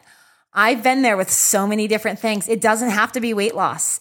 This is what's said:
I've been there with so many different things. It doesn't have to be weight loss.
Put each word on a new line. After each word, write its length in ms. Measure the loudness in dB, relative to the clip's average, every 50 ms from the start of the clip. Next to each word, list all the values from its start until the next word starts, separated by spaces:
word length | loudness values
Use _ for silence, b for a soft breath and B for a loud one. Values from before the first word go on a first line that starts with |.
| b b b b b b b b b b 0
I've 300 | 2 2 2 2 2 2
been 200 | 0 2 2 2
there 140 | 2 2
with 140 | 2 0 0
so 340 | 0 0 2 2 2 2 0
many 220 | 0 0 -2 0
different 320 | 0 -2 -2 -2 -4 -6 -4
things. 300 | -4 -2 -2 -2 -2 -2
It 120 | -2 0
doesn't 300 | 2 2 2 2 0 -2
have 220 | 0 0 0 0 -2
to 80 | -4
be 120 | -4 -2 -2
weight 220 | 0 -2 -2 -2
loss. 460 | 0 -2 -2 -2 -2 -4 -4 -4 -4